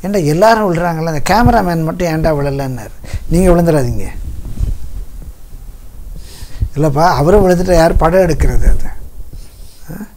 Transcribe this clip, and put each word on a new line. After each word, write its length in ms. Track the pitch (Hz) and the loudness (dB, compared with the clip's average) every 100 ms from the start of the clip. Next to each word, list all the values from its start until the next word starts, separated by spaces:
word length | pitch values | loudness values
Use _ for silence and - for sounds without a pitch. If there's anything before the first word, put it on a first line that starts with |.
"ஏன்டா 160 | 180 202 147 | -2 0 0
எல்லாரும் 360 | 156 220 226 208 | 4 4 4 0
விழுறாங்கல்ல, 440 | 165 175 160 165 | 0 -2 -2 -4
அந்த 100 | 156 - | -2 2
cameraman 560 | 202 247 233 180 165 160 | 4 4 4 0 -2 -2
மட்டும் 220 | - 175 | -2 -2
ஏன்டா 180 | 160 160 151 | 0 0 0
விழலைன்னாரு." 560 | 143 139 135 123 107 - - - - | -2 -4 -6 -8 -10 -14 -10 -8 0
நீங்க 160 | 165 185 | 2 4
விழுந்துடாதீங்க. 560 | 175 170 156 127 107 104 - - - - - - - - - - - - - - - - - - - - - - - - - - - | 4 4 2 0 -2 -4 -6 -8 -10 -8 -4 -2 -2 -6 -6 -10 -12 -14 -16 -18 -16 -16 -16 -18 -16 -14 -14 -14 -16 -12 -6 -6 0
இல்லப்பா, 280 | 151 143 175 139 | 0 2 2 2
அவரும் 240 | 147 208 | 4 4
விழுந்துட்டா 320 | 190 175 180 170 | 4 2 2 4
யார் 180 | 165 175 | 4 4
படம் 220 | 165 185 180 | 4 4 2
எடுக்கிறது 400 | 147 - 120 - | 2 4 6 6
அது? 160 | - - - - - - - - - - - - | 6 4 -2 -10 -12 -12 -14 -16 -18 -20 -18 -16
ஆ? 40 | 185 214 | -14 -14